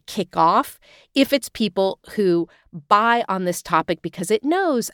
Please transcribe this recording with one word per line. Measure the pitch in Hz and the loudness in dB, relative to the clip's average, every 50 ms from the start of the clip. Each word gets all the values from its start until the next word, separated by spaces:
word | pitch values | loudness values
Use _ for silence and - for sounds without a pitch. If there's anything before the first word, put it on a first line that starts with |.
| _ | _
kick | - - 220 180 - - 175 | -12 -6 -6 -6 -6 0 2
off | 160 165 185 226 285 - - _ _ _ - - _ _ - | 2 4 4 2 0 -2 -8 _ _ _ -20 -20 _ _ 0
if | 269 269 - - | 0 2 2 2
it's | - - - | -2 -2 -4
people | - - 226 202 - 196 190 190 185 _ _ - | -6 -4 -4 -2 0 0 0 -2 -2 _ _ -12
who | - - 202 180 170 170 165 - _ _ _ _ - 170 - - | -4 0 2 2 2 2 0 -4 _ _ _ _ -18 -14 -2 2
buy | 208 208 220 233 233 240 220 - | 2 2 4 2 2 0 0 -2
on | 190 190 185 | -4 -4 -2
this | 180 170 - - | -4 -4 -6 -6
topic | - 160 160 160 - 175 - - | -2 -2 -2 0 0 -4 -6 -6
because | 170 - - 180 - | -12 -10 -8 -4 -2
it | 214 214 - | -2 -2 0
knows, | 285 339 381 392 339 277 240 214 - | 0 -2 0 0 0 0 -2 -2 -4